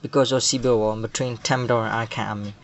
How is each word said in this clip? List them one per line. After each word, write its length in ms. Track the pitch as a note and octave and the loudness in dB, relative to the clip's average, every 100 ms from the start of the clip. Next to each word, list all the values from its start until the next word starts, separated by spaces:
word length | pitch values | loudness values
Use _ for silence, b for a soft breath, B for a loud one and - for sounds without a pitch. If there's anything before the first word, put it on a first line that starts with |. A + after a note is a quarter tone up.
because 300 | - C#3+ B2+ | 0 2 2
of 100 | C3 | 2
civil 340 | - C3 B2+ A#2 | 0 0 2 4
war 200 | G#2+ A2 | 2 0
between 400 | A2 - B2+ A#2 | -4 -4 -6 -4
Tatmadaw 500 | - B2+ B2 A#2+ A2 | -2 0 2 2 2
and 240 | G#2+ A2+ | -2 -4
Arakan 180 | - G#2+ | -6 -6
Army. 240 | G#2+ G#2 G2+ | -6 -8 -12